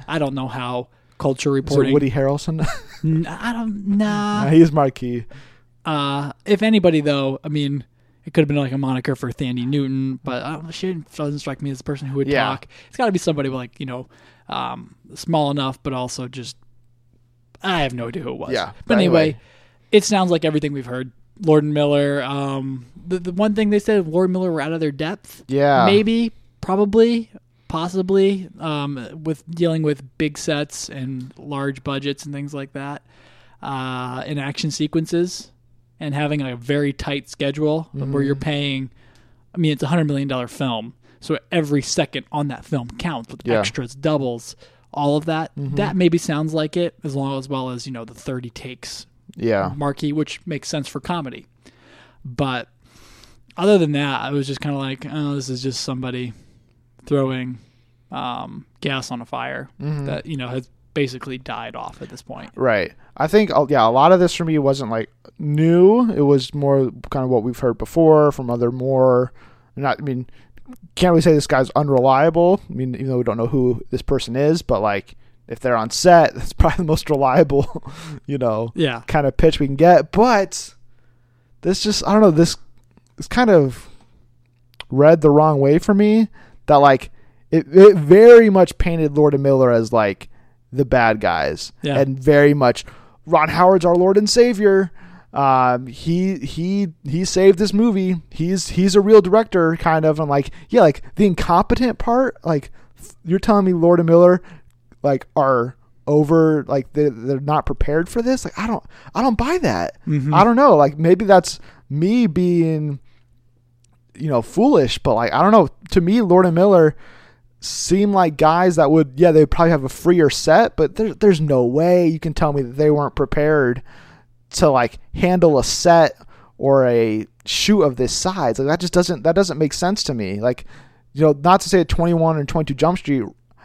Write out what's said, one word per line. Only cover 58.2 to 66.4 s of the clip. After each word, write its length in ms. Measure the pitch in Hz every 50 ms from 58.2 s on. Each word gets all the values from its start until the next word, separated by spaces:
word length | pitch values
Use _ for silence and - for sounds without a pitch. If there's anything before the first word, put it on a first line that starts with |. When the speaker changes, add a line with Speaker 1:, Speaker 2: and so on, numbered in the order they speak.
| 131 127 120 - - - - - - _ _ _
Speaker 1:
gas 300 | - 151 135 135 127 -
on 100 | 135 120
a 40 | 117
fire 440 | - - 127 127 131 131 127 131 - _ _
Speaker 2:
Mm-hmm. 240 | 135 147 156 147 139
Speaker 1:
that, 200 | 139 156 151 -
you 120 | - 160 135
know, 100 | 127 123
has 220 | 127 131 123 - _ _ _ _ _
basically 440 | - 143 127 127 127 - 139 131 127
died 380 | 127 131 117 113 117 117 117
off 260 | 120 - - - -
at 80 | - -
this 120 | - -
point." 300 | - - - - - - _
Speaker 2:
Right. 380 | - 127 123 113 101 87 - - - - _ _ -
I 100 | 143 160
think, 240 | 180 214 214 170
uh, 140 | - - 147 127
yeah, 160 | 147 131 113 113
a 40 |
lot 200 | 117 131 143 165
of 80 | 185 180
this 140 | 180 170 -
for 120 | - 175
me 120 | 160 160 151
wasn't, 300 | 139 139 139 135 135 107
like, 200 | 113 113 110 - _ _ _ - _ _
new. 720 | 160 147 147 151 156 165 170 175 180 190 220 247 254 226
It 100 | 208 -
was 320 | 147 139 143 135